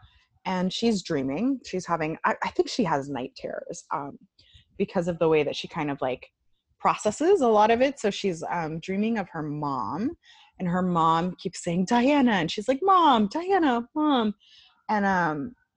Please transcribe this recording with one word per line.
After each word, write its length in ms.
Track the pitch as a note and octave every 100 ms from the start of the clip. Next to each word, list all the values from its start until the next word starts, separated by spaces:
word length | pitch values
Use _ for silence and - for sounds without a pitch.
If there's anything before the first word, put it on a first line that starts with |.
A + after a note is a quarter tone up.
| _ _ _ _ F#3
and 260 | F#3 F#3
she's 320 | - A#3 G3+
dreaming. 560 | - D3+ C3+ C#3+ B3 C4 -
She's 200 | F#3 F3
having, 320 | E3 D#3+ D#3+
I, 140 | G#3+ G#3
I 80 | -
think 180 | - F4+
she 160 | - F3+
has 240 | D3 C#3
night 240 | C3 C3 -
terrors, 480 | - - - - -
um, 240 | D#3 C#3+ - _ _ _ - _ -
because 300 | G3 F#3+ F3
of 120 | E3+
the 80 | E3
way 140 | D#3
that 120 | C#3+ C3
she 120 | -
kind 240 | E3+ D3
of, 100 | C#3
like, 260 | C3 C3 - _ _ _ _ _
processes 640 | F#3 D#3+ G#3+ - D#4+ G4+
a 60 | A#3+
lot 240 | G#3 G#3+
of 100 | A#3
it. 180 | C4+ C4+
So 100 | G#3+
she's, 340 | F#3+ G3 E3 D#3
um, 300 | F3 D#3+ D#3+
dreaming 380 | - F#3+ G#3+ A3+
of 120 | F3+
her 120 | E3
mom, 680 | D3+ D3 C#3+ C3 G#2 C#3+ B3+ F4 _ - _ _
and 80 | F3+
her 140 | F3+
mom 540 | F#3 E3+ D#3+ E3 F3+ F3
keeps 260 | F#3 -
saying, 220 | F3+ E3+ F3+
"Diana," 480 | A#3+ B3 D4 B3
and 180 | G3 E3
she's 160 | - G#3+
like, 120 | C4+
"Mom, 460 | G4 F#4 D#4+ A#3 G3+
Diana, 600 | D4+ F4+ G4 D4+ A#3+ A#3+ D4+
Mom." 380 | D4+ C4 G#3+ - _ - _ _ -
And, 160 | G#3+ G3+
um, 500 | F#3 E3+ D3+ C3+ - _